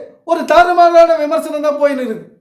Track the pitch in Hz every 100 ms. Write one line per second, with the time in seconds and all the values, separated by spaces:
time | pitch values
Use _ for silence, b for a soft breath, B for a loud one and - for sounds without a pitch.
0 | - _ - 330 262 311 349 349 349 339
1 | 339 330 294 320 320 302 294 294 285 269
2 | 247 196 - _